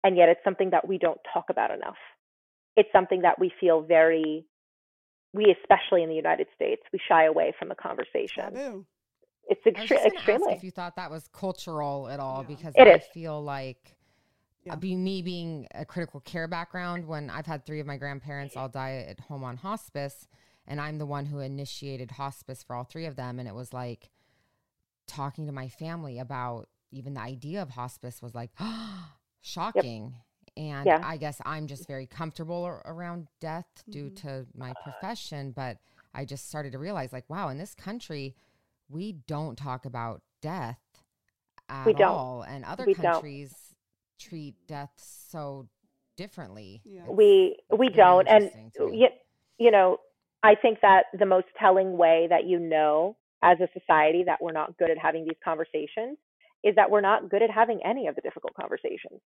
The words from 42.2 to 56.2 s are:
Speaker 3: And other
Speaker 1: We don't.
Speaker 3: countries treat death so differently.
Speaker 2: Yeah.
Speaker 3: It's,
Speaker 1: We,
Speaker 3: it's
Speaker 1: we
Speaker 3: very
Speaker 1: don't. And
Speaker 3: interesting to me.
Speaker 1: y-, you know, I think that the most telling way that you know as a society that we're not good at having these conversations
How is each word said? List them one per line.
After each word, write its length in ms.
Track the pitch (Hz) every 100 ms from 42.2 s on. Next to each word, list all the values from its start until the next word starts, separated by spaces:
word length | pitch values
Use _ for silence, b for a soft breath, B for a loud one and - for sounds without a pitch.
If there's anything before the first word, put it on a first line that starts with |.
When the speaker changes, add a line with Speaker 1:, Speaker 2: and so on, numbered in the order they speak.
| 127 123
Speaker 3:
And 200 | 104 139
other 220 | 123 196
Speaker 1:
We 80 | 202
don't. 180 | 185 175
Speaker 3:
countries 600 | 165 151 139 139 - _ _ _ _ _ _
treat 360 | - 165 147 _ _
death 240 | 147 143 _
so 720 | - - - 165 143 139 127 _ _ _ _
differently. 680 | - 196 - 117 104 98 104
Speaker 2:
Yeah. 160 | - 190
Speaker 3:
It's, 80 | 175
Speaker 1:
We, 480 | 190 208 196 185 - _
Speaker 3:
it's 100 | 214
Speaker 1:
we 80 | 254
Speaker 3:
very 60 | 214
Speaker 1:
don't. 300 | 185 180 -
And 160 | 214
Speaker 3:
interesting 260 | 196 113 113
to 100 | - 147
me. 100 | 220
Speaker 1:
y-, 180 | 254 - _ _ _ -
you 140 | 233
know, 260 | 208 185 - _ _ _ _
I 120 | 214
think 240 | 208 240 220
that 240 | 202 190 - 190
the 80 |
most 220 | 196 185 180 -
telling 380 | 208 190 190 175
way 300 | 165 165 165
that 160 | 170
you 140 | 185 175
know 580 | 165 156 151 151 185 226 _ _
as 160 | 175 170
a 80 | 180 185
society 460 | - 156 156 170
that 140 | 175 156
we're 100 | 170
not 240 | 160 151 170
good 120 | 165
at 60 | 160
having 260 | 160 160
these 120 | 160 160
conversations 760 | - 156 160 156 151 - 233 302